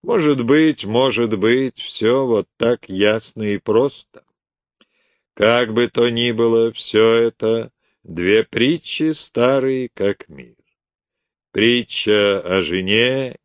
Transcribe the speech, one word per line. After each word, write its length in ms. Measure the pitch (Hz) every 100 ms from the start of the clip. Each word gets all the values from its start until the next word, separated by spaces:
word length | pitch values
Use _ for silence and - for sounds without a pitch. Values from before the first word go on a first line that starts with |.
Может 420 | - 233 151 139
быть, 400 | 117 147 160 147
может 540 | 98 113 135 117 117 104
быть, 400 | 104 123 135 -
всё 480 | - - 107 127 131
вот 200 | 110 92 _
так 320 | 117 120 -
ясно 540 | 95 104 110 - -
и 160 | 107 101
просто. 640 | - 107 139 - - - _ _ _ _ _ _ _ _ _ _ _
Как 380 | - 104 120 120
бы 160 | 110 120
то 220 | - 120
ни 220 | 117 120
было, 400 | 113 117 113 117
всё 400 | 113 - 107 113
это — 600 | 117 117 _ 110 113 113 _ _ _
две 420 | - 82 90 107
притчи 680 | - 117 123 165 - - 156
старые, 760 | 156 - 117 123 135 131 131 123
как 400 | - 101 101 -
мир. 260 | 71 62 _ _ _ _ _ _ _ _ _ _
Притча 880 | 101 110 123 110 - - 104 101 98
о 220 | 87 95
жене 760 | 80 90 92 110 123 131 131 -